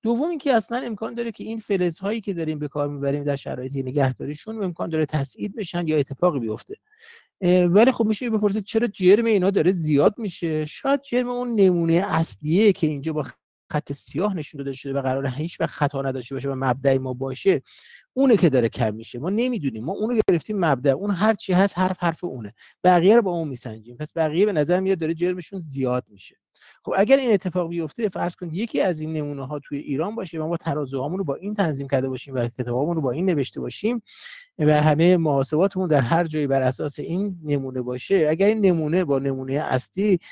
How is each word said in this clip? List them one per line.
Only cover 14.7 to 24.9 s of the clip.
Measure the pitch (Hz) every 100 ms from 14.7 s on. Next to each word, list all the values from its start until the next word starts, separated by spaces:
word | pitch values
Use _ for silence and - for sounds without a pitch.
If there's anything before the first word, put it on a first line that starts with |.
شده | 131 139
و | 139
قراره | 131 135 135
هیچ | 127 165 -
وقت | 160
خطا | - 143 143
نداشته | 135 131 123 135
باشه | 135
و | 131
مبدأ | 131 127 135 131
ما | 131
باشه، | 127 135 127 196 170 _ - - - _
اونه | - 269 233
که | 170
داره | 127 113
کم | - 110 107
می‌شه. | 113 120
ما | 151
نمی‌دونیم، | 208 254 240 143 110
ما | 123
اونو | 196 220 240 -
گرفتیم | 170 - 208
مبدأ، | 170 127 139
اون | 131 202
هر | 175 214
چی | 214 -
هست | 180 196 -
حرف | 185 185
حرف | 175 165
اونه، | 175 131 104 _ - _
بقیه | 180 180 175 233
رو |
با | 202
اون | 175 160
میسنجیم. | 127 120 110 110 123
پس | 151 165
بقیه | 156 156 208
به |
نظر | 175 147 180
میاد | 190